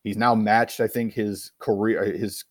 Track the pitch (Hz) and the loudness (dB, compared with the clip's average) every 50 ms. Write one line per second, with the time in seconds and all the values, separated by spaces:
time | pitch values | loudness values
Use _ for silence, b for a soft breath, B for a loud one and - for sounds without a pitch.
0 | - 101 101 104 113 123 120 110 107 104 107 113 117 - - - 117 107 - 120 | -8 -6 -2 0 2 4 4 4 4 4 4 4 2 0 0 -2 -2 0 0 -2
1 | 117 110 - - 107 104 101 87 - - - _ - - 107 98 107 110 110 78 | -4 -4 -4 -4 -4 -4 -4 -6 -10 -16 -18 _ -2 -2 0 2 2 0 0 0
2 | 98 104 87 - - 101 - - - - | 0 -2 -2 -2 -4 -6 -6 -10 -14 -16